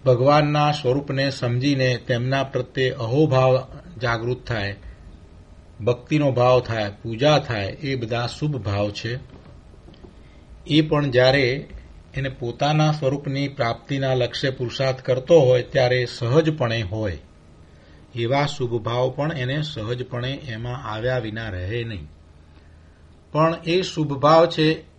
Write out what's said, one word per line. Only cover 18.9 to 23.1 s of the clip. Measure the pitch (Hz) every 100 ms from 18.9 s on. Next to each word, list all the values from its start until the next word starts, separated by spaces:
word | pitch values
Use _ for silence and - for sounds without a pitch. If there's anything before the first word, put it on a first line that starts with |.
| 120 127
પણ | 131 151
એને | 156 123 147
સહજપણે | 151 113 107 123 123 120 123
એમાં | 139 131 110 120 123
આવ્યા | 117 107 123 127
વિના | 110 107 113
રહે | 90 90 120
નહીં. | 113 101 76 - - - - - - - - - -